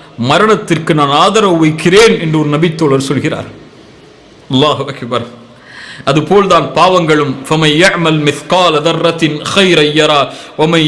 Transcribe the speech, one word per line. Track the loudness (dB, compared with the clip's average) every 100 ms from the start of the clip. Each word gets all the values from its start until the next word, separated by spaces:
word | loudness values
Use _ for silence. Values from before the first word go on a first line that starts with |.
| -16 -6
மரணத்திற்கு | 0 2 2 0 0 -2 0
நான் | 0 2
ஆதரவு | 2 2 2 2 2
வைக்கிறேன் | 0 0 2 4 4 2
என்று | -2 -2
ஒரு | -2
நபித்தோழர் | 0 -2 0 0 0
சொல்கிறார். | -2 -4 -4 -6 -10 -18 -20 -20 -20 -20 -20 -20 -20 -20 -4
அல்லாஹு | 0 0 -2 -6
அக்பர். | -12 -6 -6 -6 -14 -20 -20 -20 -20 -20 -8 -2
அதுபோல்தான் | -2 2 2 4 2 0
பாவங்களும். | -2 0 2 2 0 0 -6 -4
فَمَنْ | 0 0 2 2
يَعْمَلْ | 0 0 0
مِثْقَالَ | -2 -4 -2 0 2 0
ذَرَّةٍ | 0 -2 -2 -2 -2 -4 -4 0
خَيْرًا | 2 2 2
يَرَهُ | 2 2 2 -2 -6 -10 -2
وَمَنْ | 0 2